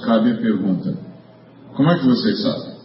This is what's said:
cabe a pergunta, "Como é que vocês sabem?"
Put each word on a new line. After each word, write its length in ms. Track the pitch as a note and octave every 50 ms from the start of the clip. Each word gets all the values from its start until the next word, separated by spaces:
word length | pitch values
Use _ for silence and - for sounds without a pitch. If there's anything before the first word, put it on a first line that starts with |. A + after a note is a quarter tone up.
| -
cabe 260 | A2+ A2+ A2 A2 A#2+
a 60 | A2+ G#2+
pergunta, 600 | A#2 A2+ G2+ F#2 G2+ G2 F2+ E2 - - - - - - - - - - - - - - - - - - -
"Como 140 | - C#3 D#3+
é 100 | F3 -
que 60 | -
vocês 360 | B2+ A#2+ A2 - G#2+ F#2 -
sabem?" 320 | - E2+ - - - - - - -